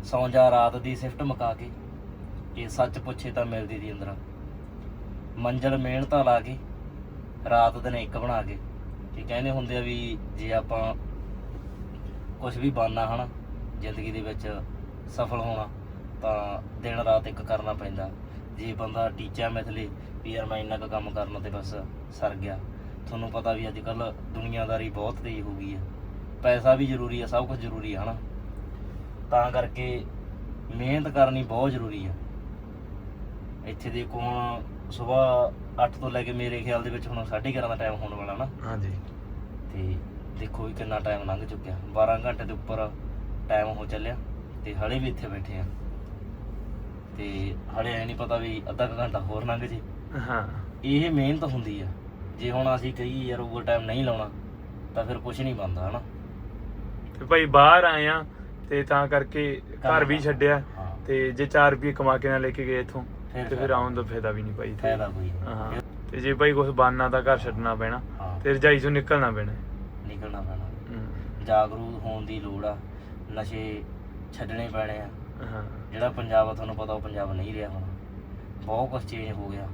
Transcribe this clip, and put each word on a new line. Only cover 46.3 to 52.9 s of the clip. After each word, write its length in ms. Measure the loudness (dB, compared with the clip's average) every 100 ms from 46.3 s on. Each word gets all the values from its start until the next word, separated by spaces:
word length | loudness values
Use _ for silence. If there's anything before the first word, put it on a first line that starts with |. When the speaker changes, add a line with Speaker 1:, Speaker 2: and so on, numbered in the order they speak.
| -8 -8 -8 -6 -8 -8 -10 -10 -8
Speaker 1:
ਤੇ 360 | -6 -2 -2 -4 -4 -2
ਹਲੇ 120 | -2
ਐ 120 | -2
ਨਹੀਂ 120 | -4 -4
ਪਤਾ 200 | 0 0
ਵੀ 260 | 0 -4 -6
ਅੱਧਾ 160 | 0 0
ਕੁ 120 | 0
ਘੰਟਾ 200 | -2 0
ਹੋਰ 260 | -2 -2
ਲੰਘ 220 | -2 -2 -4
ਜੇ। 140 | -6 -8 -10 -8 -6 -2
Speaker 2:
ਹਾਂ। 200 | -2 -2 -6 -8 -6
Speaker 1:
ਇਹ 260 | 2 4 6
ਮਿਹਨਤ 340 | 4 4 2
ਹੁੰਦੀ 360 | 0 -2 -4 -4
ਆ। 60 | -6 -6 -10 -12 -10 -4
ਜੇ 120 | -2
ਹੁਣ 240 | 2 4
ਅਸੀਂ 200 | 4 0